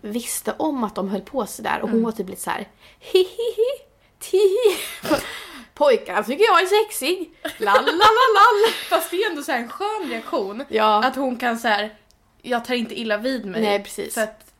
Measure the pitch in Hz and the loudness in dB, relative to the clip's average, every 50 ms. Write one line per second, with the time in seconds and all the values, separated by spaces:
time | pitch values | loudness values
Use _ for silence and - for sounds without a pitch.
0 | - 208 214 240 233 - - - - 214 - - 311 311 285 262 226 202 - 202 | -12 -8 -8 -6 -6 -6 -8 -6 -6 -6 -4 -2 -2 -2 -2 -2 -4 -4 -4 -6
1 | 185 190 208 196 196 - - 262 214 - - - 226 208 - - - 233 220 226 | -4 -4 -4 -6 -8 -6 -6 -6 -6 -6 -8 -8 -4 -4 -2 -2 -2 0 2 2
2 | 226 226 220 - 185 185 190 - - 175 - - 208 - _ _ - - _ _ | 2 0 -2 -6 -8 -8 -8 -8 -6 -6 -6 -6 -8 -12 _ _ -20 -20 _ _
3 | - - - 370 370 370 - - 466 480 - 415 453 508 571 - - _ _ _ | -12 0 2 2 2 2 -2 -6 -6 -4 0 0 0 0 0 -6 -12 _ _ _
4 | _ _ _ _ - - - 370 427 381 370 480 508 415 349 - - - - - | _ _ _ _ -8 0 2 4 4 4 4 4 2 2 2 2 -6 -12 -14 -10
5 | - - - - - - - - - - 330 269 233 _ _ - 294 285 233 - | -2 -2 -2 -2 -2 -8 -12 -14 -16 -16 -18 -20 -20 _ _ 2 4 4 4 2
6 | - - - - - 208 269 320 427 440 349 339 381 370 403 427 427 427 - - | 0 -2 -2 -2 -2 -2 2 2 4 6 6 4 4 4 2 2 2 0 -4 -4
7 | 254 294 370 381 339 - _ _ - - - - 220 202 202 - 269 - 320 349 | -2 -2 -2 -4 -6 -12 _ _ -12 -12 -8 -2 2 4 4 4 4 2 2 6
8 | 415 427 440 480 508 494 427 392 415 480 453 403 440 453 - - - - 359 339 | 6 6 6 6 4 6 8 8 8 8 8 6 4 2 2 -2 -4 -2 0 0
9 | 330 - 349 359 453 427 330 285 285 - 285 240 240 233 - - 392 415 427 427 | 0 -2 -2 -2 -2 -2 -2 -6 -4 -4 -4 -4 -4 -6 -8 -6 -4 -4 -4 -4
10 | 349 254 240 226 226 - - 269 202 190 208 233 285 - 202 220 214 214 208 214 | -6 -6 -8 -8 -6 -4 -4 -4 -4 -4 -8 -10 -10 -4 0 2 2 4 4 4
11 | 226 262 254 262 277 254 247 233 254 240 226 226 - 233 208 202 208 220 214 _ | 2 0 0 -2 -4 -4 -4 -2 -4 -4 -4 -2 0 0 0 0 -2 -6 -10 _
12 | _ _ _ _ _ _ _ _ - 240 247 233 233 - 247 247 226 - - 226 | _ _ _ _ _ _ _ _ -6 -4 -4 -4 -2 -2 -4 -4 -4 -6 -6 -8
13 | 233 220 208 208 220 262 269 240 202 196 185 220 220 208 202 202 202 - - - | -2 -2 -2 -2 -2 -4 -4 -4 -6 -6 -4 -2 0 0 0 0 -2 -6 -10 -10
14 | - - - 240 214 214 - _ _ _ _ | -8 -6 -4 -4 -4 -4 -6 _ _ _ _